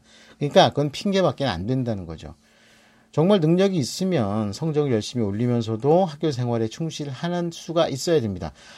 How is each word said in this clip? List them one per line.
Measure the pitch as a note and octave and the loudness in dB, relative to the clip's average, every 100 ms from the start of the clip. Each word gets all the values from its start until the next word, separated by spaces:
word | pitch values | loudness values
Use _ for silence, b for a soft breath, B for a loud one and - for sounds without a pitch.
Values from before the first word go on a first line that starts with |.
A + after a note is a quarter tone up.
| b b b - | b b b -6
그러니까 | D3 F#3+ C#3 | 2 6 6
그건 | - D3 | 4 -2
핑계밖에 | - G#3 G3 E3+ - C3+ | -2 -2 2 2 0 -2
안 | E2+ G2+ | -2 -2
된다는 | C3 A#2+ G2+ E2 | -2 -2 -4 -8
거죠. | D#2 D2+ - b b b b b b b | -12 -14 -18 b b b b b b b
정말 | - F3 G#3 | 0 4 4
능력이 | D#3 F3 G3 F#3 | 4 4 2 0
있으면 | A2+ - F#3 E3+ G2+ G#2+ G#2 | -2 -2 -2 0 0 -2 -4
성적을 | G2 D#3+ D3+ D3 | -4 -2 0 0
열심히 | A2 - B2 G#2 | 0 -2 -2 -2
올리면서도 | G2+ B2 A#2+ A2 A2 C#3 E3+ F#3 | 0 0 0 -2 -2 2 4 2
학교 | D3 E3 | -2 -4
생활에 | B2 B2 A#2 A2 | -2 -2 -2 -2
충실하는 | - D#3+ - C#3+ B2+ E3+ F3 E3+ | -4 -8 -8 -10 -6 -4 -4 -4
수가 | - - E3 D#3+ | -8 -4 0 0
있어야 | C3 - D#3+ | 0 0 2
됩니다. | A2 F2+ E2+ B B | 2 -4 -8 B B